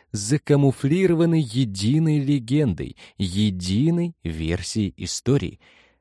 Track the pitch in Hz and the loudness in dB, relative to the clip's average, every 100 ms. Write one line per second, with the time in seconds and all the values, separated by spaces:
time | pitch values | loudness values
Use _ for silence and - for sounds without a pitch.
0 | _ 104 101 147 - 143 139 - 135 175 | _ -8 -2 -2 2 4 4 2 0 2
1 | 190 165 165 160 123 117 120 95 104 156 | 2 2 2 2 0 0 -2 -2 0 2
2 | 160 151 135 143 113 147 135 76 62 - | 2 0 0 -2 0 0 0 -2 -6 -12
3 | - - 95 95 107 92 90 101 156 170 | -14 -6 -4 0 0 0 -2 0 2 0
4 | 170 - 85 80 80 92 - 110 98 - | -2 -6 -8 -4 -2 -2 -4 -4 -4 -4
5 | 90 - - 139 90 - _ _ _ _ | -8 -4 0 0 -2 -10 _ _ _ _